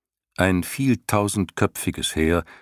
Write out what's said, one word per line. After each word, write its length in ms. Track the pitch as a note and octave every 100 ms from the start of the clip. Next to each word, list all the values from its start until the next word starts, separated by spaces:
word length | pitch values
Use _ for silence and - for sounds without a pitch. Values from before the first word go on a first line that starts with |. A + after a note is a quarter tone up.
| _ _ _ -
Ein 240 | F#2 F2+
vieltausendköpfiges 1500 | F2 - C3+ A#2+ - G#2+ G#2 G#2 F#2 - G2+ - - - - -
Heer 280 | D#2+ E2+ - -